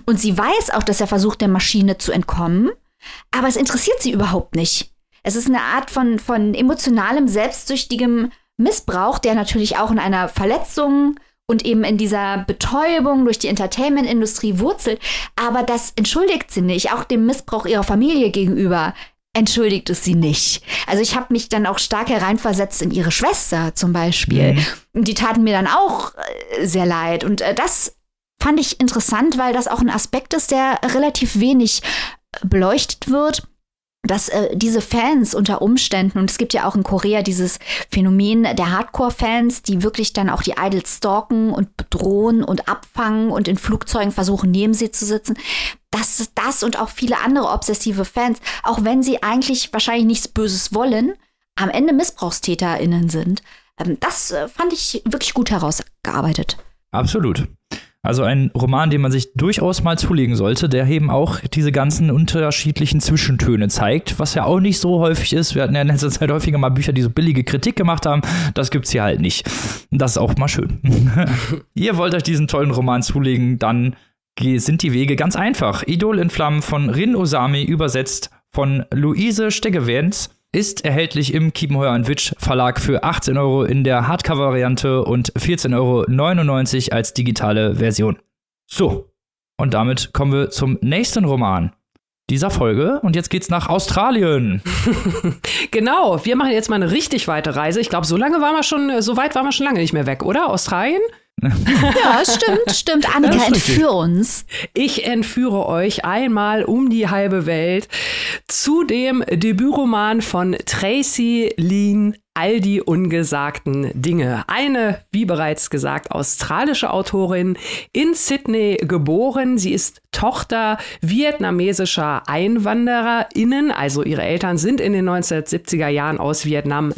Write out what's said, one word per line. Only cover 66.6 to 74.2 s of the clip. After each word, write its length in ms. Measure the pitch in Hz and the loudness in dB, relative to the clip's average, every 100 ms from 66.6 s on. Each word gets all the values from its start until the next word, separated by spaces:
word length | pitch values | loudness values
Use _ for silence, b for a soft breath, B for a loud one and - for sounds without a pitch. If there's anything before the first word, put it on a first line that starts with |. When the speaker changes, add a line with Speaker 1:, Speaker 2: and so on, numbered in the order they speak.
| 131 | 2
Speaker 2:
Bücher, 240 | 127 147 | 2 2
die 80 | 131 | 2
so 80 | 120 | 2
billige 340 | 135 165 131 | 2 2 2
Kritik 320 | 127 135 226 240 | 0 0 0 0
gemacht 300 | 175 160 156 | 0 0 0
haben. 160 | 147 B 175 156 | 0 B 0 -2
Das 160 | - 131 | -2 -2
gibt's 200 | 143 - | -2 0
hier 120 | 120 | 0
halt 180 | 104 58 | 0 0
nicht. 260 | 87 - B B B B B | 0 -2 B B B B B
Das 220 | 135 131 | 0 0
ist 60 | - | 2
auch 160 | 117 - | 0 2
mal 120 | 139 | 0
schön. 320 | - - - | 0 -2 -2
<laughs> 920 | 131 113 127 120 160 123 113 151 - | 2 4 4 4 2 -2 -4 -8 -6
Ihr 240 | - 202 175 | -2 0 0
wollt 160 | 175 | 0
euch 80 | 180 | 0
diesen 260 | 160 151 151 | 0 0 0
tollen 220 | 147 147 | 0 0
Roman 320 | 123 127 123 | 0 0 0
zulegen, 560 | - 139 131 123 123 123 | 0 0 0 2 2 0
dann 380 | 110 120 123 B B _ | 0 2 0 B B _